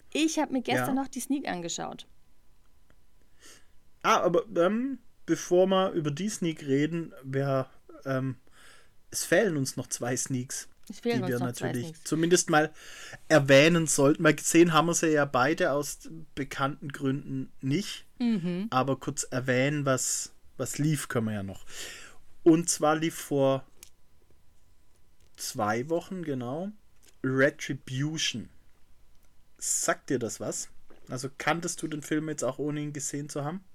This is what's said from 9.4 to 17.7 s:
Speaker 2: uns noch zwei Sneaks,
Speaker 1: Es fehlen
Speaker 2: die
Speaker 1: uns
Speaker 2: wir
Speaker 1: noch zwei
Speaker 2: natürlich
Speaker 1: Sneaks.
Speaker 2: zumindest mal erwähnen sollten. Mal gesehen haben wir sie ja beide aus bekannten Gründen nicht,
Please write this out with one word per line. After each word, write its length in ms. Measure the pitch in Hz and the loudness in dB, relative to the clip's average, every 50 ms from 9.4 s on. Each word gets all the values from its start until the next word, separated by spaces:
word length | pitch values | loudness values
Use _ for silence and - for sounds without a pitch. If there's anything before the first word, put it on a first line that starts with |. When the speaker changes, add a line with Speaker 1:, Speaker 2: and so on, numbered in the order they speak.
| 233 190 160 | 4 4 2
Speaker 2:
uns 200 | 143 131 - - | 0 -2 -2 -4
noch 100 | 131 127 - | -8 -8 -8
zwei 280 | - - 120 123 127 | -6 -6 -4 -2 -2
Sneaks, 520 | 123 - - 135 123 127 - - - - - - - - - | -2 -2 -2 -4 -4 -4 -6 -8 -10 -12 -14 -18 -20 -16 -16
Speaker 1:
Es 120 | 196 - | -12 -6
fehlen 180 | - 233 233 - | -4 -2 -2 0
Speaker 2:
die 40 | |
Speaker 1:
uns 80 | 185 - | 0 -2
Speaker 2:
wir 80 | 120 123 127 | -2 -2 -2
Speaker 1:
noch 60 | 123 113 | -4 -4
zwei 120 | - 180 170 | -4 -4 -4
Speaker 2:
natürlich 180 | 127 123 117 | -4 -4 -4
Speaker 1:
Sneaks. 180 | 160 156 - - | -6 -10 -10 -6
Speaker 2:
zumindest 460 | - 156 160 165 170 185 175 - 170 | -4 0 0 2 4 4 4 4 4
mal 220 | 160 151 156 151 - - - - - - - - - - - - | 4 4 4 2 -2 -10 -18 -18 -18 -16 -16 -16 -16 -8 0 4
erwähnen 580 | 156 151 139 135 139 135 151 165 175 165 160 | 4 6 8 10 10 10 10 8 6 4 2
sollten. 360 | - - - 135 143 156 - | 2 4 6 6 6 6 6
Mal 120 | 165 156 151 | 6 4 4
gesehen 380 | - - - - 165 175 170 | 4 2 4 8 8 8 8
haben 140 | 160 156 165 170 | 8 4 4 4
wir 60 | 165 | 2
sie 140 | - 175 160 | 2 2 4
ja 120 | 151 147 143 | 4 4 2
beide 480 | 139 - 123 127 147 165 165 180 151 | 4 4 4 4 4 4 2 2 2
aus 360 | 135 147 143 - - - - 170 160 160 160 - - | 2 0 -2 -4 -8 -10 -12 -14 -14 -14 -14 -12 -8
bekannten 560 | 151 135 - - - 139 139 151 - - 143 | -8 -8 -6 -4 -2 -2 -2 -2 -4 -10 -10
Gründen 600 | 139 - 143 135 131 147 147 139 135 135 135 - - - | -8 -2 -2 -2 -2 -2 -4 -6 -6 -6 -8 -8 -10 -6
nicht, 440 | 135 131 | -2 -2